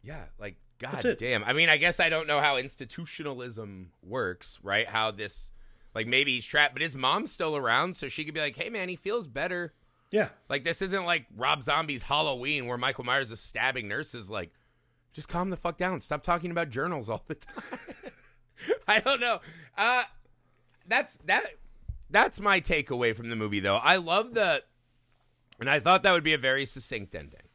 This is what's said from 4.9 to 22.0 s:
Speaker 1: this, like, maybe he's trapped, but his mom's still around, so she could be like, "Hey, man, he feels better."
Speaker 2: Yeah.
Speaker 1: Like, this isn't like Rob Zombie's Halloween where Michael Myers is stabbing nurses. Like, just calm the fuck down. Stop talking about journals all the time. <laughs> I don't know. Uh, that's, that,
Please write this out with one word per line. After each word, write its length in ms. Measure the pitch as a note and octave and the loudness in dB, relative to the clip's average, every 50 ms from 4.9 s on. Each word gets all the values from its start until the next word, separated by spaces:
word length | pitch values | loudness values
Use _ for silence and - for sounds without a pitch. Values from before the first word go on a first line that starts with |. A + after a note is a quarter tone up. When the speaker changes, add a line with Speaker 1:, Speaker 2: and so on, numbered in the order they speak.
| - A2 A2 A2 | 0 0 0 0
Speaker 1:
this, 400 | G#2 G2 G#2+ G2+ - - - - - - - - - _ - - _ | -2 -4 -10 -10 -10 -12 -14 -14 -16 -20 -20 -20 -20 _ -20 -12 _
like, 140 | A2+ A2+ | -6 -4
maybe 280 | A#2 B2 C3 C#3+ C#3+ B2+ | 2 2 2 2 2 0
he's 100 | B2 A2 | -4 -6
trapped, 280 | - - D3 D3 C#3+ C3 | -2 2 2 2 4 2
but 80 | C3+ | -2
his 140 | D#3 E3 C3 | -4 -4 -2
mom's 360 | C3+ B2+ C3 D3+ G3+ C#4 - - | 0 0 2 2 2 -2 -4 -4
still 240 | - F3+ D#3 D3+ | -4 -2 -2 -2
around, 400 | C#3+ C3 A#2 A2+ B2+ D#3 F#3 F3+ | 0 2 4 4 4 4 2 -2
so 100 | - - | -8 -10
she 160 | C3 - - D#3 | -8 -6 -8 -8
could 100 | D3 D3+ | -6 -4
be 60 | D#3+ | -4
like, 160 | D3+ D3 - | -4 -4 -4
"Hey, 140 | - E3 G#3+ | -6 -8 -6
man, 180 | A#3 G#3+ F#3 | -6 -6 -6
he 80 | F3+ F#3 | -6 -8
feels 320 | F3+ _ F#3+ G#3 A#3+ G3+ | -8 _ -4 -4 -4 -6
better." 460 | C#3+ A2+ C#3 D#3 F3+ F3+ F3 F3 D#3+ _ _ _ _ _ _ _ _ | -6 -6 -4 -4 -4 -4 -4 -6 -8 _ _ _ _ _ _ _ _
Speaker 2:
Yeah. 180 | - G#3+ G3+ - - _ _ | 0 0 0 0 -2 _ _
Speaker 1:
Like, 160 | _ C3+ C#3+ A#2+ | _ -4 -2 -2
this 180 | C3+ C3+ - | -2 -2 -2
isn't 240 | F#3+ F#3+ F#3 G3 F3+ | -2 -2 -2 -2 0
like 200 | E3+ F3 E3 A#2+ _ - | 0 0 0 -2 _ -10
Rob 260 | G2+ B2 C3+ D#3 D3 A#2 | -2 0 0 0 0 0
Zombie's 400 | D#3 C#3+ D3+ E3 D3+ C#3+ A#2+ - | 0 0 0 0 -2 -6 -6 -2
Halloween 600 | - C#3 D3 D#3 D3+ C3+ B2 A#2+ C#3+ D3+ C#3+ B2+ | 0 2 2 2 2 0 -2 -2 -2 -2 -2 -2
where 120 | A#2+ B2 | -4 -4
Michael 260 | A#2+ B2 C3+ C3+ - B2+ | -2 -2 -2 -2 -2 -2
Myers 260 | A#2+ B2+ C#3 C3+ A2 | 0 0 0 0 -2
is 100 | A2+ G#2+ | -8 -10
stabbing 480 | - - - G#2+ A2+ C3 C3 C3 A2 G2+ | -12 -8 -4 -2 0 0 0 -2 -4 -6
nurses. 400 | G2+ B2+ D#3 - - B2 G#2+ F#2 | -6 -6 -6 -8 -10 -14 -12 -8
Like, 220 | G#2+ G2+ F2+ D#2+ _ _ _ _ _ _ _ _ _ _ _ _ _ | -6 -6 -6 -8 _ _ _ _ _ _ _ _ _ _ _ _ _
just 140 | - D3 | -14 -12
calm 220 | - - F3 F3+ G3 | -6 -4 -2 -2 -2
the 80 | F#3 | -4
fuck 200 | D#3+ - E3+ D#3+ | -4 -4 -6 -4
down. 220 | - F3+ F#3 F#3 F#3+ | -2 -2 -2 -2 -4
Stop 220 | - - D3+ D3 - | -4 -6 -6 -4 0
talking 260 | - E3+ E3+ D#3+ F3 | 0 0 0 0 -2
about 200 | E3+ E3+ E3+ D3+ | -2 -2 -2 -2
journals 400 | A2 B2 C#3+ F3 F3+ D3 A#2 G#2 | -2 -4 -4 -2 -4 -4 -4 -4
all 140 | A2+ G2+ - | -6 -6 -6
the 80 | - D#3 | -10 -10
time. 280 | - - - - - - - - - - - - - - C4 - _ _ | -10 -10 -14 -14 -14 -12 -12 -14 -14 -14 -16 -18 -16 -16 -18 -18 _ _
<laughs> 600 | - _ _ _ _ _ - - - A4 - - | -20 _ _ _ _ _ -16 -2 -2 -2 -2 2
I 140 | - G#3 A3 | 4 4 4
don't 180 | G#3+ B3+ C#4 B3+ | 4 2 2 2
know. 180 | A#3+ A#3+ A3 - - - D#3+ - - - _ | 2 0 -2 -2 -4 -14 -20 -20 -20 -14 _
Uh, 260 | - G#3 A#3 B3 B3+ A3+ - - - - _ _ _ _ _ _ _ _ _ _ _ _ | 2 4 4 4 4 2 -2 -8 -20 -20 _ _ _ _ _ _ _ _ _ _ _ _
that's, 300 | F3 A3 B3+ C#4 - - - - | 0 0 0 0 0 -8 -12 0
that, 180 | D#3+ F#3+ B3 G#4+ - B4 - - - - - - - - - | 2 2 2 2 -2 -10 -16 -20 -20 -20 -18 -12 -12 -12 -12